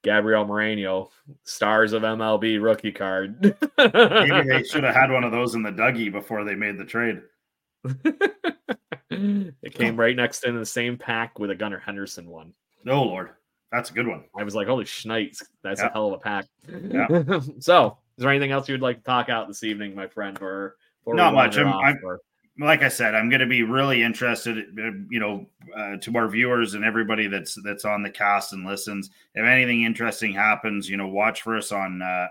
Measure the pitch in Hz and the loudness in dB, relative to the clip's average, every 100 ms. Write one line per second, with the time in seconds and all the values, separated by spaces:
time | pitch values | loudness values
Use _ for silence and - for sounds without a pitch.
0 | 104 104 107 110 101 104 107 107 95 95 | 4 2 4 2 2 -2 -2 -2 -2 -4
1 | - _ 143 139 - - 104 110 110 110 | -6 _ -20 -20 -16 -2 2 4 4 2
2 | 110 110 110 107 113 107 110 110 107 - | 0 -2 0 2 2 2 2 2 -2 -4
3 | 98 95 98 117 202 - 302 - 240 208 | -4 -2 -4 4 4 4 -2 4 6 8
4 | 220 208 147 175 135 131 - 151 131 127 | 6 6 6 4 4 2 2 0 4 4
5 | 131 127 120 117 123 113 107 95 120 117 | 4 4 0 0 0 -2 -4 0 0 2
6 | 107 101 - 107 104 98 104 98 92 117 | -4 -6 -6 -6 -4 -4 -4 -6 -6 -2
7 | 117 98 - _ _ _ _ _ 131 131 | -2 -4 -10 _ _ _ _ _ -8 -2
8 | 320 - 403 - 349 - - 233 _ - | -4 0 -2 -2 -8 -8 -10 -10 _ -16
9 | _ 185 202 202 185 135 127 - 117 113 | _ -4 0 0 -4 -10 -16 -2 -2 2
10 | 117 123 120 - 123 120 107 127 120 123 | 2 2 -2 -2 -4 -4 -6 -4 -4 -6
11 | - 113 117 - 104 92 104 92 - 101 | -6 -6 -6 -6 -6 -4 -6 -8 -10 -10
12 | 98 - 85 85 82 _ _ _ - 139 | -12 -14 -18 -20 -20 _ _ _ 0 2
13 | 117 92 90 _ _ _ _ 117 117 - | 2 -2 -10 _ _ _ _ -4 -4 -4
14 | 120 92 - 101 104 107 101 131 98 - | -4 -6 -12 -10 -6 -4 -2 -2 -4 -10
15 | 110 113 101 - - _ 98 98 107 110 | -4 -4 -4 -10 -20 _ -8 -4 -2 0
16 | 107 95 110 101 - _ - - - - | -2 -2 -4 -6 -8 _ -18 -14 -4 -2
17 | - 170 143 180 135 127 165 175 113 - | 2 2 2 -2 -4 -4 6 6 6 0
18 | _ - 131 139 139 139 135 135 127 123 | _ -2 2 2 2 -2 -2 -2 -2 -4
19 | - 123 120 117 98 101 110 104 104 98 | -2 0 0 -4 -4 -8 -6 -6 -8 -10
20 | 95 110 101 98 95 98 98 _ _ _ | -10 -8 -10 -8 -8 -8 -10 _ _ _
21 | - 160 170 135 120 104 143 - 139 139 | -2 4 6 6 4 4 2 4 2 2
22 | 92 90 _ _ _ - 147 147 135 - | -6 -12 _ _ _ -2 2 4 4 2
23 | 113 107 113 131 117 123 113 131 139 123 | 0 2 2 2 2 2 2 2 2 2
24 | 117 110 123 113 117 110 101 104 113 98 | 2 0 -2 -2 -4 -6 -8 -8 -8 -8
25 | 101 120 104 101 98 _ - 107 101 98 | -6 -4 -4 -6 -12 _ -16 -10 -8 -8
26 | - 117 110 110 123 120 110 104 110 110 | -4 0 0 2 2 2 0 0 0 0
27 | 110 110 104 98 - - 104 101 107 104 | 0 0 0 -2 -6 -10 -10 -6 -4 -4
28 | 101 - 104 101 - 98 92 98 - 101 | -4 -2 0 0 -2 -10 -8 -8 -6 -8
29 | 95 _ _ 107 113 127 123 117 113 113 | -10 _ _ 0 4 4 4 2 0 0
30 | 117 104 110 98 107 107 110 101 92 98 | -4 -2 -4 2 2 2 -2 -6 -6 -6
31 | 95 98 110 110 113 110 - 101 95 92 | -4 0 0 -2 -6 -6 -4 -6 -4 -6
32 | 92 90 90 | -6 -4 -6